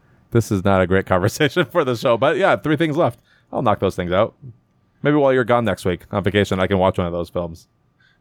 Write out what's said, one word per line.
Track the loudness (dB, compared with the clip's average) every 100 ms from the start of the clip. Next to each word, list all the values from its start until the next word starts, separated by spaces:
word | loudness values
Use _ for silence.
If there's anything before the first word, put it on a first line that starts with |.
| _ _ _
This | -2 -2
is | -2
not | 0 2
a | 2
great | 0 0
<laughs> |
conversation | 0 0 0 -2 0 -2
for | 0
the | 0
show, | 0 0 2
but | 2 2
yeah, | 2 0
three | 0 0
things | 0 0
left. | -2 -2 _ _ _
I'll | -4
knock | 0 0
those | -2
things | -2 -2
out. | 0 0 -4 -20 -20 _ _ _ _
Maybe | 0 2
while | 2
you're | 2
gone | 2 2
next | 0 -2
week | -2 -4 -4
on | -4
vacation, | 0 0 0 0
I | 0
can | 2
watch | 2 0
one | -4
of |
those | -4 -6
films. | -6 -8 -10 -20 _ _ _ _ _